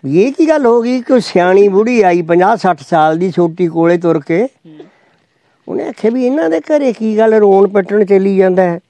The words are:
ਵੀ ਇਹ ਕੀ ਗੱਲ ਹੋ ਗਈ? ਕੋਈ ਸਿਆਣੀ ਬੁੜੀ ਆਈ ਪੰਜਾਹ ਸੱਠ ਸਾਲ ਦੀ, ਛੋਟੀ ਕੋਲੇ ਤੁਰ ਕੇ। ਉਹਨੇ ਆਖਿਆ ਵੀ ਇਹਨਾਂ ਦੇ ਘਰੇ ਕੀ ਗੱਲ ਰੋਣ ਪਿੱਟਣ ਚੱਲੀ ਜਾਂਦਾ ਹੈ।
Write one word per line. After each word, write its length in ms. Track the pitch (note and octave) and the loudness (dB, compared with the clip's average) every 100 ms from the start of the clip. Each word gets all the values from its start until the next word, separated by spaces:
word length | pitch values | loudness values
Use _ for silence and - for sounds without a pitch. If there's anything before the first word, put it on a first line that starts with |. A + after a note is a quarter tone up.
ਵੀ 180 | C3+ D3+ | -2 0
ਇਹ 100 | A3+ | 0
ਕੀ 160 | C#4+ D#4+ | 0 -2
ਗੱਲ 180 | D#4 B3+ | 0 2
ਹੋ 140 | A#3+ | 0
ਗਈ? 180 | A#3 B3+ | 0 -4
ਕੋਈ 200 | A#3+ C4 | 0 0
ਸਿਆਣੀ 480 | F#3 - F3+ F#3+ G3+ | 0 0 2 4 2
ਬੁੜੀ 320 | F#3+ A3 B3 | 2 0 2
ਆਈ 200 | F#3+ F3 | 2 0
ਪੰਜਾਹ 340 | E3 E3+ F#3 A3 | 0 0 2 0
ਸੱਠ 240 | F#3+ E3 - | -2 -4 -2
ਸਾਲ 280 | E3+ D#3 D#3+ | 0 0 0
ਦੀ, 120 | F#3 | -4
ਛੋਟੀ 360 | E3+ E3+ E3 F3 | -2 -2 -2 -4
ਕੋਲੇ 300 | E3 E3 F3 | 0 0 0
ਤੁਰ 220 | E3+ D#3+ | 0 -2
ਕੇ। 260 | C#3 E3+ B3+ _ E3+ D#3 - _ _ _ _ _ _ _ - | -2 -4 -4 _ -20 -20 -20 _ _ _ _ _ _ _ -12
ਉਹਨੇ 180 | - - | -10 -10
ਆਖਿਆ 220 | - G#3+ | -4 -4
ਵੀ 140 | A#3+ B3 | -2 -2
ਇਹਨਾਂ 220 | C#4 E4 | -2 -2
ਦੇ 80 | E4 | -4
ਘਰੇ 320 | D#4 D4+ C#4 | -2 -2 -2
ਕੀ 240 | G#3+ A3 G#3+ | -4 -4 0
ਗੱਲ 160 | A3 | 2
ਰੋਣ 340 | A3 G#3 G3 G3+ | 4 4 4 2
ਪਿੱਟਣ 360 | G3+ F#3 G#3 | 0 -2 -2
ਚੱਲੀ 320 | G3 G3 G3 F#3+ | 2 2 0 0
ਜਾਂਦਾ 260 | F#3 F3+ | 0 2
ਹੈ। 160 | F3+ E3+ _ | 0 -2 _